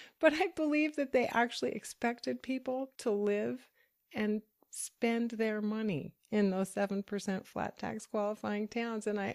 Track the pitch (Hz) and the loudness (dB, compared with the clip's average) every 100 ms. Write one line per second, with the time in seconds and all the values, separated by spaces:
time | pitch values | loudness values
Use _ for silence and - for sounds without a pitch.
0 | - _ 311 311 370 330 311 302 311 302 | -20 _ 4 6 2 0 2 2 2 0
1 | 277 254 240 - 240 - 247 - - - | 2 2 4 2 2 0 -2 -4 -8 -4
2 | 233 240 - 247 - 262 262 262 269 - | -2 -2 -4 -4 -2 -2 -2 -2 -4 -4
3 | 247 208 208 202 226 254 - _ _ _ | 0 2 2 2 0 -4 -10 _ _ _
4 | _ - 214 214 - _ _ - - - | _ -2 0 0 -4 _ _ -12 -12 -2
5 | 233 233 233 226 220 214 208 214 220 156 | 0 2 0 0 0 0 -2 0 0 -2
6 | - - _ 214 202 185 190 - 202 196 | -4 -12 _ 2 4 4 0 0 0 -2
7 | 202 202 - 190 - - - - - 220 | -4 -4 -2 -4 -4 -4 -4 -4 -8 -8
8 | - 214 208 214 214 208 214 233 233 226 | -6 -2 -2 -2 -4 -2 -2 -4 -4 -4
9 | 214 208 196 | -2 -2 -2